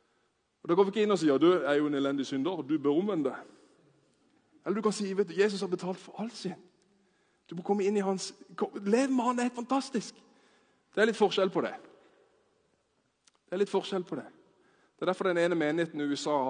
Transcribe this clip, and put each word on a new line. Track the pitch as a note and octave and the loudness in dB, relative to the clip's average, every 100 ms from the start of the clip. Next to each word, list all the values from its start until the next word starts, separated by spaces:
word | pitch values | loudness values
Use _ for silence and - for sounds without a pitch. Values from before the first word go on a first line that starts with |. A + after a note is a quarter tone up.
| _ _ _ _ _ _ | _ _ _ _ _ _
Og | - | -2
da | |
går | F3 | 2
vi | G3 | 4
ikke | G#3+ G#3 | 4 2
inn | |
og | F#3 | 2
sier, | D#3 | 4
"Ja, | C3+ | 4
du | E3 | 4
er | F3+ C3+ D3 | 4 2 0
jo | D3 | 2
en | |
elendig | C#3+ C#3 C#3 B2+ | 0 0 -2 -2
synder, | C#3 D3 F3+ | -2 -2 -4
og | C3+ | -4
du | D#3 | -2
bør | C#3 D3 | 2 2
omvende | G#3 F3 C3 | 0 -2 -2
deg." | A#2 - - _ _ _ _ _ _ _ _ _ _ D#3 | -6 -16 -20 _ _ _ _ _ _ _ _ _ _ -4
Eller | G3+ | 0
du | |
kan | G#3+ | 0
si, | G3+ G3 F#3+ | 0 -4 -2
"Vet | F#3 | -2
du, | E3 | 2
Jesus | G#3 G3 | 2 2
har | F#3+ | -4
betalt | F3+ F3+ F#3 | -4 -4 -8
for | - - | -12 -10
all | A3+ | -10
synd. | - F3+ - - _ _ _ _ _ _ _ - | -8 -10 -10 -18 _ _ _ _ _ _ _ -14
Du | F3 | -12
må | |
komme | F3 G#3 | -2 0
inn | G3 G#3 | 2 2
i | |
hans, | G3 F#3+ - - - - | 0 -2 -4 -12 -16 -6
kom, | G#3 - | -4 -4
lev | G3+ A3+ C#4 | 2 2 4
med | B3+ | 2
han, | A#3+ B3 | 2 0
det | A#3+ | 0
er | |
helt | A#3+ | -2
fantastisk." | A#3+ C4+ C4 A3 - - - _ _ _ _ _ _ | -2 -2 0 -6 -6 -16 -20 _ _ _ _ _ _
Det | - | 2
er | A3 | 2
litt | G#3 | 4
forskjell | G3+ G3+ F#3+ | 2 4 0
på | E3+ | 0
det. | A2 - - - _ _ _ _ _ _ _ _ _ _ _ _ _ _ - | -2 -6 -16 -20 _ _ _ _ _ _ _ _ _ _ _ _ _ _ -10
Det | F#3 | -2
er | |
litt | G3+ | 0
forskjell | G3 - G3 | -2 -2 -6
på | F3 C#3 | -4 -8
det. | - - _ _ _ _ _ - | -10 -20 _ _ _ _ _ -6
Det | E3 | -4
er | |
derfor | F#3 F#3+ | 0 0
den | E3+ | 2
ene | F3 E3+ | 2 2
menigheten | D3+ E3 E3 D#3 | 0 0 -2 -2
i | |
U | D3 | -4
S | C#3 D#3 | -2 0
A | D3 | 0